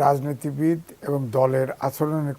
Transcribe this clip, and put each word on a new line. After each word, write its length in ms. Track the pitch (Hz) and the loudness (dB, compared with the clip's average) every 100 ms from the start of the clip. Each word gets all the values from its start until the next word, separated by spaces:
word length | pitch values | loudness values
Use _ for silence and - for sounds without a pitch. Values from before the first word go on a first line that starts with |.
| 143 | 2
রাজনীতিবিদ 760 | 139 143 135 147 139 160 170 165 - - | 2 -2 -6 -6 0 0 0 -4 -10 -4
এবং 120 | 143 127 131 | -2 0 2
দলের 300 | 131 131 131 - 135 | 4 2 0 -2 -6
আচরণে 460 | - 151 156 147 | -2 -2 0 -2